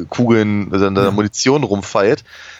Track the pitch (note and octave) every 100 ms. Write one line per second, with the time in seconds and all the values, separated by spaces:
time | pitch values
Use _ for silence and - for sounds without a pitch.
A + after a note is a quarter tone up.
0 | E2+ - A#2+ A2+ G#2+ G#2 F#2+ G2 G2 G2
1 | G2 G#2 G#2 - C3 D3 A#2 G2+ - A2
2 | G2+ D3 - - -